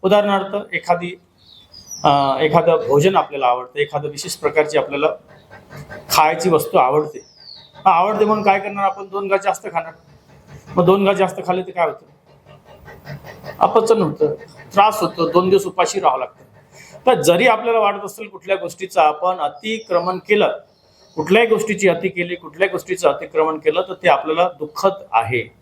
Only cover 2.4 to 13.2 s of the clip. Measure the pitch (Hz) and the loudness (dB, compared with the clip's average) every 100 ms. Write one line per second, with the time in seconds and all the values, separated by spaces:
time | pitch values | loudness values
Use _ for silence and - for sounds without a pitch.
2.4 | 156 165 165 160 - 139 165 190 151 143 | 2 2 2 0 2 2 2 2 -2 -2
3.4 | 127 123 123 147 147 147 143 143 180 - | -2 -2 -4 -6 -6 -4 -8 -10 -12 -6
4.4 | 147 156 151 147 127 143 151 - _ - | -2 0 0 0 -2 -2 -2 -4 _ -20
5.4 | _ - _ - - - - - 156 165 | _ -20 _ -20 -18 -18 -4 2 2 2
6.4 | 185 156 - 185 127 147 151 - - _ | 2 2 2 2 4 2 -2 -8 -20 _
7.4 | - - - - 190 170 196 214 214 214 | -20 -20 -20 -2 2 4 2 0 0 2
8.4 | 202 196 202 202 196 196 196 196 196 196 | 2 0 0 -4 -4 -4 -8 -8 -2 -2
9.4 | 196 - 151 160 165 160 _ - _ - | -2 -4 -6 -8 -8 -14 _ -20 _ -20
10.4 | _ - - 180 175 196 196 190 185 190 | _ -20 -8 0 4 4 4 2 0 -2
11.4 | 180 180 180 175 175 220 - _ _ _ | -4 -4 -4 -2 -2 -2 -16 _ _ _
12.4 | _ - _ - - - - 147 | _ -20 _ -20 -20 -20 -16 -16